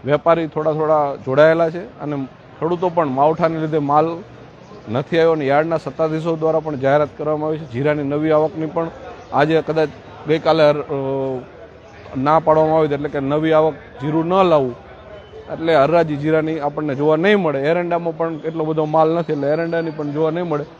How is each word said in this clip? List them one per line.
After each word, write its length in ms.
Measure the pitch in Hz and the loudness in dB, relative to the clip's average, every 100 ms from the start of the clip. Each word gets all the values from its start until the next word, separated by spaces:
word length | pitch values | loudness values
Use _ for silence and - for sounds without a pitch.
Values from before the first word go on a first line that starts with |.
| 123 | 0
વેપારી 420 | 147 165 165 160 | 0 2 2 0
થોડા 260 | 156 156 | -2 -2
થોડા 420 | 156 156 156 143 135 | 0 0 2 0 -4
જોડાયેલા 540 | 123 135 156 165 165 | -2 4 4 4 0
છે 300 | 170 214 - | -2 -14 -12
અને 280 | 151 143 131 - - - | -6 -6 -8 -12 -20 -6
ખેડૂતો 300 | 160 175 180 | -4 -2 -2
પણ 160 | 170 151 | 0 -2
માવઠાને 540 | 131 147 160 165 160 | 2 2 2 0 0
લીધે 180 | 156 156 | -2 -2
માલ 400 | 143 147 165 170 208 - - - - - - | 2 2 2 -4 -14 -20 -20 -20 -20 -18 -6
નથી 280 | 117 143 170 | -6 -2 2
આવ્યો 140 | 165 | 2
અને 140 | 160 135 | 2 2
યાર્ડના 320 | 143 160 165 | 2 2 -2
સત્તાધીશો 580 | 147 131 160 156 165 160 | -6 -4 -2 -2 -4 -2
દ્વારા 240 | 160 160 | 0 0
પણ 160 | 156 139 | -2 -2
જાહેરાત 320 | 135 147 147 - | 2 2 2 -4
કરવામાં 320 | 151 151 156 | -4 -2 -2
આવી 80 | 156 | -6
છે. 140 | 156 | -6
જીરાની 320 | 120 143 151 | -2 0 0
નવી 280 | 139 147 156 | -2 -2 2
આવકની 340 | 151 156 160 156 | 2 2 -2 -4
પણ 220 | 165 165 - - - - | -4 -6 -8 -18 -18 -4
આજે 280 | 127 151 160 | 0 2 2
કદાચ 280 | 147 156 151 - - - 147 | 0 -2 -2 -4 -20 -14 -2
ગઈકાલે 420 | 156 165 156 147 | 0 2 4 4
હર-, 120 | 147 | 2
અ, 180 | 143 139 135 135 135 127 131 - - - - - - 139 | -4 -4 -4 -4 -4 -6 -10 -20 -20 -20 -20 -20 -12 -2
ના 220 | 139 160 | 2 2
પાડવામાં 380 | 160 156 156 160 | 4 4 4 4
આવી 80 | 156 | 2
હતી, 100 | 143 | 0
એટલે 140 | 147 | -4
કે 100 | 143 | -4
નવી 320 | 135 151 160 | -2 0 4
આવક 200 | 156 156 147 - - | 4 2 -2 -16 -8
જીરું 260 | 143 160 165 | -2 -2 2
ન 160 | 190 | 2
લાવવું, 320 | 185 156 131 117 - - - - - - - | 4 4 2 -6 -18 -20 -20 -20 -18 -20 -14
એટલે 220 | 151 160 156 | -6 2 4
હરાજી 400 | 143 170 165 143 | 4 4 2 -2
જીરાની 440 | 151 156 156 160 | 0 0 0 -4
આપણને 360 | 143 147 151 135 | -4 -4 -6 -2
જોવા 200 | 151 156 | 2 2
નહીં 240 | 190 208 | 4 2
મળે. 220 | 165 139 | 2 0
એરંડામાં 560 | 139 175 175 170 170 160 | 0 0 0 -2 -4 -4
પણ 220 | 165 156 156 | -6 -4 -8
એટલો 200 | 160 156 | -4 -4
બધો 200 | 160 151 | -2 0
માલ 240 | 160 160 | 2 2
નથી, 240 | 165 160 | 0 -2
એટલે 140 | 151 139 | -2 -2
એરંડાની 440 | 156 165 165 165 | -2 -2 -2 -4
પણ 200 | 156 147 | -6 -6
જોવા 200 | 143 160 | -2 -2
નહીં 160 | 165 175 | -2 -4
મળે. 180 | 147 143 | -4 -6